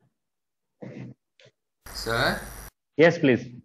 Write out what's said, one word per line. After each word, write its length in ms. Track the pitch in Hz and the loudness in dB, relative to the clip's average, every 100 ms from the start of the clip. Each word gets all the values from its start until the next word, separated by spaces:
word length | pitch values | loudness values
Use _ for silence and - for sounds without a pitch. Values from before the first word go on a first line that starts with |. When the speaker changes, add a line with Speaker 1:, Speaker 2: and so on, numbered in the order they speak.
| _ _ _ _ _ _ _ _ 131 131 127 - _ _ - _ _ _ - | _ _ _ _ _ _ _ _ -16 -14 -16 -18 _ _ -20 _ _ _ -16
Speaker 1:
Sir? 480 | - 113 117 147 202 - - - - _ - | -10 -4 -2 0 -2 -8 -16 -20 -20 _ 4
Speaker 2:
Yes, 220 | 165 170 | 4 6
please. 260 | 151 117 - - | 4 2 0 -16